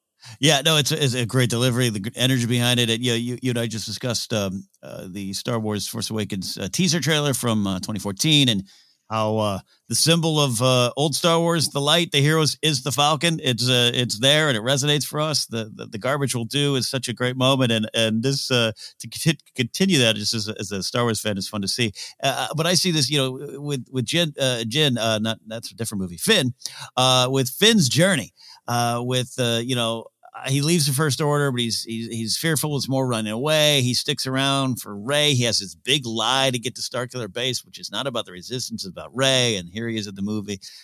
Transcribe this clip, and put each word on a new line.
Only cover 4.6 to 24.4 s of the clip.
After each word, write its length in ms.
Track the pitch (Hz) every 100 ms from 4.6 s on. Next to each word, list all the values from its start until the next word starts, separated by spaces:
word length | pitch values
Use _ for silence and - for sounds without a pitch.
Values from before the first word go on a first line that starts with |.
| - _
uh, 260 | - - 92
the 220 | 95 98
Star 260 | 98 - 117
Wars 280 | 107 104 -
Force 240 | 117 -
Awakens, 480 | 110 101 101 90 -
uh, 100 | 98
teaser 280 | - 180 175
trailer 340 | 135 156 147
from, 320 | 127 120 107 98
uh, 140 | 92
twenty 200 | - 104
fourteen 480 | 101 95 139 147 131
and 160 | 101 95 - _ _ _
how, 260 | 110 107 110
uh, 220 | 104 95 - _ -
the 60 |
symbol 460 | 113 156 165 165 156
of, 220 | 143 110
uh, 280 | 131 127 123 135
old 180 | 151
Star 240 | 127 175 165
Wars, 300 | 170 170 127
the 120 | 143
light, 320 | 143 165 170
the 80 | 143
heroes, 340 | 143 160 147 -
is 200 | 156 135
the 80 | 143
Falcon. 480 | 131 147 151 170 160
It's, 260 | 143 113 123
uh, 220 | 123 120
it's 260 | 127 120 101
there 280 | 135 151 156
and 80 | 113
it 60 |
resonates 420 | 117 139 147 143
for 160 | 127 151
us. 240 | 156 139 -
The, 240 | 117 110
the, 120 | - 113
the 120 | 110
garbage 360 | 117 143 135
will 120 | 123 113
do 300 | 143 143 135
is 120 | 117
such 200 | 131 123
a 40 |
great 240 | 107 123 127
moment. 360 | 127 135 123
And, 180 | 110 107
and 300 | 113 113 110
this, 280 | 131 139 -
uh, 220 | 123 113 - - -
to 80 | 123
conti-, 300 | - 160 156 _
continue 440 | - 120 - 196 156
that 180 | 117 107
just 160 | 104
as 160 | 113 107
a, 60 | 104
as 140 | 104
a 100 | 98
Star 200 | 90 123
Wars 180 | 120 110
fan 160 | 110 98
is 100 | 95
fun 140 | 107
to 80 | 98
see. 240 | - 113 - - -
Uh, 260 | 135 123 131 151
but 100 | 165
I 60 |
see 180 | 185 185
this, 200 | 156 123
you 80 | 147
know, 420 | 131 131 127 135
with, 260 | 147 139 120
with 160 | 131 110
Jin, 260 | 170 170 -